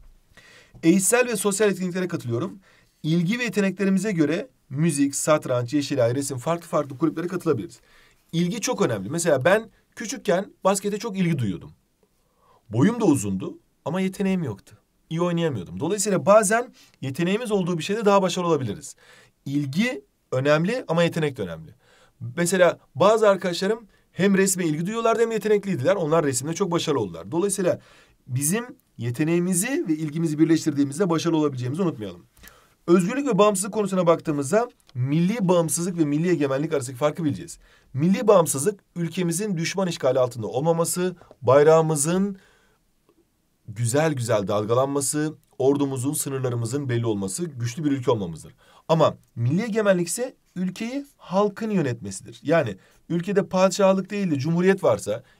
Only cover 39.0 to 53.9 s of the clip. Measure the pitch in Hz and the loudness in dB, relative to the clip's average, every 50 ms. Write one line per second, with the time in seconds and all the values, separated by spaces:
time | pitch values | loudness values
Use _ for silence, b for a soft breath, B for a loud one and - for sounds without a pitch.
39 | 170 160 - 190 175 170 160 175 214 214 185 160 165 - - 196 190 170 - - | -6 -6 -4 -2 -2 -2 -2 -2 -4 -4 -4 -4 -4 -4 -2 -2 -2 -2 -2 0
40 | - 131 131 131 127 123 - 120 107 98 113 127 151 170 165 165 165 165 - 180 | 0 2 2 2 2 0 -2 -6 -8 -6 -4 0 0 2 2 2 0 -2 -2 -2
41 | 180 185 180 B B B B B - 123 127 147 147 160 160 160 160 156 160 147 | -2 -4 -4 B B B B B 4 6 6 8 8 8 8 6 6 2 0 -2
42 | 139 160 180 190 202 202 196 b b b b b b b b b b _ _ _ | -2 0 0 0 0 -2 -4 b b b b b b b b b b _ _ _
43 | _ _ _ _ _ _ _ _ _ _ _ _ _ - 104 120 120 113 120 143 | _ _ _ _ _ _ _ _ _ _ _ _ _ -12 -6 -4 -2 0 2 2
44 | 160 165 147 127 117 113 113 104 101 92 104 107 107 104 117 127 135 139 139 143 | 2 2 0 -2 -2 0 0 0 0 0 -2 -2 0 0 2 2 2 0 0 -2
45 | 139 - - 151 151 156 156 - _ _ _ - 127 139 143 139 143 139 135 127 | -2 -2 -2 -2 -4 -4 -6 -10 _ _ _ 0 2 2 2 2 0 -2 -2 -4
46 | 120 143 151 - - 147 135 131 131 123 120 117 117 110 131 147 143 123 120 117 | -4 -4 -4 -4 -4 -6 -4 -4 -4 -4 -2 -4 -4 -4 -4 -4 -4 -2 -2 -2
47 | 117 117 107 98 98 95 - - 175 165 135 117 120 120 - 175 151 143 139 135 | 0 -2 -2 -2 -4 -6 -6 -6 -8 -8 -8 -6 -8 -6 -4 -2 -2 -2 -2 0
48 | 123 135 120 107 95 85 80 76 - - - b b b b b b b 156 160 | 0 0 0 0 -2 -8 -10 -12 -16 -20 -20 b b b b b b b 2 4
49 | 143 113 - - _ _ - 120 117 127 156 185 240 240 196 220 208 202 190 175 | 4 2 2 -2 _ _ -6 -2 -2 0 0 0 -2 -2 -2 0 2 2 2 2
50 | 170 170 - 233 247 269 - _ _ _ - 175 185 185 185 - 220 233 262 285 | 0 -4 -4 -6 -6 -8 -10 _ _ _ -8 -6 -6 -6 -6 -6 -8 -8 -8 -8
51 | 277 - _ _ - - 180 196 208 208 196 - 220 220 208 175 147 127 120 117 | -10 -12 _ _ -10 -4 0 0 0 0 -2 -4 -4 -2 0 0 0 -2 -4 -6
52 | - 101 95 - - - - - - 139 165 165 135 110 95 - b b b b | -8 -12 -12 -14 -16 -18 -18 -8 -2 0 2 2 2 0 -6 -12 b b b b
53 | b - 160 175 170 202 196 196 180 - - 185 190 196 190 - 196 190 | b -4 -4 -4 -2 -2 -2 -2 -2 0 2 2 2 2 4 4 4 4